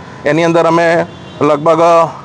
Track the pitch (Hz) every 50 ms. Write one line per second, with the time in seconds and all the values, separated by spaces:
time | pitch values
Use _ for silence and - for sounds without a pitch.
0 | - - - - - 139 147 160 170 165 165 170 165 165 165 170 170 165 170 165
1 | 170 180 - - - - - - 135 147 151 143 151 165 160 160 165 170 170 165
2 | 165 147 - -